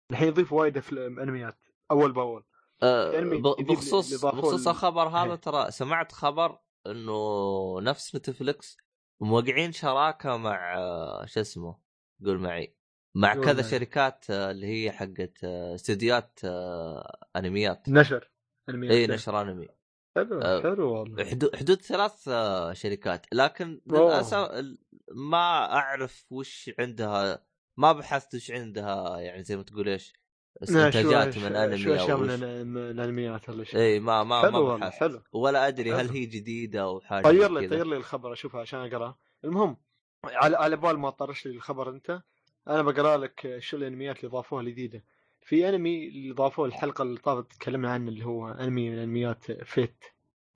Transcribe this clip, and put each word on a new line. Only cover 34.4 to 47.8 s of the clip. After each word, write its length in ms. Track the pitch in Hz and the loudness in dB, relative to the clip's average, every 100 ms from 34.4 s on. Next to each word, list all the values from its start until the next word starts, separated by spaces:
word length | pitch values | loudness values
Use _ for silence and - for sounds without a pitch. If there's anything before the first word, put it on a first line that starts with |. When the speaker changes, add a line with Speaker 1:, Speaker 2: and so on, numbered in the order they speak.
Speaker 1:
حلو 80 | 175 | 4
Speaker 2:
ما 80 | 208 | 4
Speaker 1:
والله، 180 | 135 117 | 2 0
Speaker 2:
بحثت. 240 | 95 - | -4 -2
Speaker 1:
حلو. 220 | 160 120 - | -2 -2 -8
Speaker 2:
ولا 360 | 110 135 139 139 | -2 2 4 2
ادري 240 | 127 113 | 0 0
هل 80 | 120 | 0
Speaker 1:
حلو. 120 | 123 | 0
Speaker 2:
هي 140 | 135 117 | -4 -6
جديده 560 | 110 110 117 113 107 | -8 -8 -8 -6 -2
او 180 | 95 95 | -2 -4
حاجه 240 | - 101 | -4 4
Speaker 1:
طير 240 | 151 180 202 | 8 8 6
Speaker 2:
زي 60 | 156 | 2
Speaker 1:
لي، 0 | |
Speaker 2:
كذا. 160 | 95 156 | -2 -2
Speaker 1:
طير 100 | 165 | -2
لي 100 | 139 | -4
الخبر 360 | 117 139 123 | -6 -8 -8
اشوفها 280 | 120 139 123 | -10 -10 -10
عشان 200 | 117 131 | -10 -10
اقراه. 380 | 127 120 117 131 _ _ | -8 -6 -8 -10 _ _
المهم 320 | 151 185 202 120 _ _ _ _ | -2 2 2 0 _ _ _ _
على، 320 | - 123 147 160 | -4 2 4 4
على 200 | 156 156 | 2 2
بال 220 | 170 151 | 0 0
ما 120 | 139 | -2
تطرش 360 | - 143 139 135 | -4 -8 -8 -10
لي 60 | |
الخبر 380 | 120 - 135 127 | -10 -8 -6 -8
انت، 320 | 131 - 180 - _ _ _ - | -8 -8 -8 -10 _ _ _ -2
انا 140 | 151 | 2
بقرا 340 | 147 139 151 147 | 2 4 4 4
لك 420 | 131 - 131 123 | 0 -8 -10 -10
شو 180 | - 147 | -8 -6
الانميات 400 | 135 127 139 131 | -6 -6 -8 -8
اللي 140 | 127 | -8
ضافوها 320 | 127 - 139 | -8 -6 -6
الجديده. 420 | 120 120 120 110 - _ _ _ - | -6 -6 -10 -10 -20 _ _ _ 0
في 220 | 156 180 | 2 4
انمي 400 | 196 170 170 160 | 2 0 -2 -6
اللي 240 | 139 135 | -12 -8
ضافوه 340 | 123 135 147 135 | 0 0 0 -2
الحلقه 360 | - 147 135 | -2 -4 -2
اللي 180 | 127 120 | -4 -4
طافت 320 | 147 127 120 | -2 -2 -4
تكلمنا 400 | - - 135 | -10 -6 -2